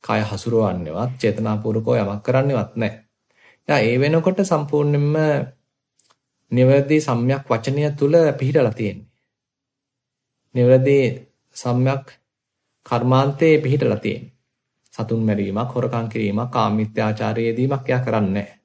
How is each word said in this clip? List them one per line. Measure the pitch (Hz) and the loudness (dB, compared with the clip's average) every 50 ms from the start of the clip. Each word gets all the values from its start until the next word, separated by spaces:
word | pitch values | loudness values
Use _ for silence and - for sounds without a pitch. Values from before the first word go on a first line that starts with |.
| - | -4
කය | - 117 107 | -2 -2 -2
හසුරවන්නේවත්, | 107 107 104 98 - 117 117 113 110 101 90 90 87 76 78 90 113 127 127 | -2 -2 -6 -8 -6 -2 0 2 2 0 -2 -4 -8 -8 -6 -6 -6 -6 -6
චේතනාපූර්වකව | - - 110 101 - 113 107 107 104 107 110 110 113 110 117 123 120 | -2 -2 -2 -2 0 -2 -4 -4 -4 -4 -2 -4 -2 0 0 0 0
යමක් | 104 98 101 104 - | 0 -2 -4 -6 -4
කරන්නේවත් | - 123 131 135 143 139 120 104 - - | -2 0 0 0 0 0 -2 -4 -4 -4
නැහැ. | 113 113 104 - - _ _ _ _ _ _ _ _ _ - _ _ _ - | -4 -4 -4 -6 -8 _ _ _ _ _ _ _ _ _ -20 _ _ _ -2
එයා | 147 139 | 0 2
ඒ | 110 113 120 127 | 2 2 2 2
වෙනකොට | 135 147 156 165 160 185 185 190 | 2 2 2 2 2 0 0 0
සම්පූර්ණයෙන්ම | 202 190 175 151 147 143 147 147 147 147 147 143 143 147 147 156 156 156 147 139 131 127 - _ _ _ _ _ _ _ _ _ _ _ _ _ _ _ _ _ _ _ | 0 0 0 -2 -2 0 0 0 2 2 2 2 2 0 0 0 2 2 0 0 -2 -6 -12 _ _ _ _ _ _ _ _ _ _ _ _ _ _ _ _ _ _ _
නිවැරදි | - 123 127 127 135 139 139 139 156 156 | 2 4 4 6 6 4 4 4 2 0
සම්‍යක් | 147 - 123 117 117 127 135 139 139 | 2 0 -2 0 2 0 0 -2 0
වචනය | - 120 113 110 - 135 143 147 151 | -2 -2 -2 0 -2 -2 -2 -2 -2
තුල | 143 143 143 143 151 170 165 151 | -2 0 0 4 4 4 4 4
පිහිටලා | 135 139 131 131 127 156 131 113 | 2 0 -2 0 2 2 2 2
තියෙන්නේ. | 104 - 113 101 98 107 - _ _ _ _ _ _ _ _ _ _ _ _ _ _ _ _ _ _ _ _ _ _ _ _ _ _ _ _ _ _ | 0 -2 -6 -6 -6 -8 -16 _ _ _ _ _ _ _ _ _ _ _ _ _ _ _ _ _ _ _ _ _ _ _ _ _ _ _ _ _ _
නිවැරදි | 127 123 123 127 131 131 139 143 139 131 117 104 - - _ _ _ _ _ _ | 2 4 6 6 6 6 4 4 4 2 0 -2 -6 -14 _ _ _ _ _ _
සම්‍යක් | - - 123 123 127 127 131 135 135 139 - - _ _ _ _ _ _ _ _ _ _ _ _ _ _ | -10 -6 -2 0 0 2 0 0 -2 -6 -14 -20 _ _ _ _ _ _ _ _ _ _ _ _ _ _
කර්මාන්තයේ | - 120 117 113 127 131 131 135 143 143 - 165 160 156 151 | -4 -4 -2 2 2 2 4 2 2 0 2 4 4 4 4
පිහිටලා | 147 131 131 131 139 123 104 98 | 2 0 0 0 0 0 -2 -2
තියෙන්නේ. | - - - - - - _ _ _ _ _ _ _ _ _ _ _ _ - | -4 -6 -8 -8 -10 -16 _ _ _ _ _ _ _ _ _ _ _ _ -10
සතුන් | - 117 104 - 113 | -10 -6 -4 -2 -2
මැරීමක්, | 110 110 104 101 101 98 98 107 120 127 | 0 0 0 0 -2 -4 -2 -4 -4 -4
හොරකම් | - 123 117 117 117 117 113 113 | -4 -4 -4 -2 -2 -4 -6 -4
කිරීමක්, | 107 113 110 101 98 107 117 120 | -6 -4 -4 -2 -2 -2 -4 -2
කාමීත්‍යාචාරය | 127 123 110 104 104 107 107 104 - - 113 107 107 110 117 110 110 117 117 | -2 -2 0 0 0 -2 -2 -4 -2 -2 -2 -2 -2 -2 -4 -4 -2 -2 -2
යෙදීමක් | 117 113 120 127 135 139 135 - | -2 -2 0 -2 -2 -2 -4 -2
එයා | - 131 127 | -2 -2 -2
කරන්නේ | 127 - 110 110 104 95 95 | 0 0 0 0 0 0 -2
නැහැ. | 101 98 - - _ _ | -2 -4 -8 -14 _ _